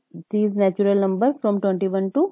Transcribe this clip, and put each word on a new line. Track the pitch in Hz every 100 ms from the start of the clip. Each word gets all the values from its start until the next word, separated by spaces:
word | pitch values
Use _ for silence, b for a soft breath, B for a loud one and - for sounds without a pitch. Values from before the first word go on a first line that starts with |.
| _ 170 -
these | 208 208 202
natural | 196 185 202 202
number | 190 190 240 285
from | 220 202
twenty-one | 196 185 190 190 190
to | 277 381